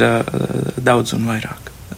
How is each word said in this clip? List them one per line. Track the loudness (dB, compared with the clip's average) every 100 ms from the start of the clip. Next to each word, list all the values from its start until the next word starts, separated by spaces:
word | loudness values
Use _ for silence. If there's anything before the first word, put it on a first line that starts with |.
uh, | 2 4 0 0 -2 0 -2 0
daudz | 2 4 2
un | 0 0
vairāk. | -2 -6 -10 -14 -18 -16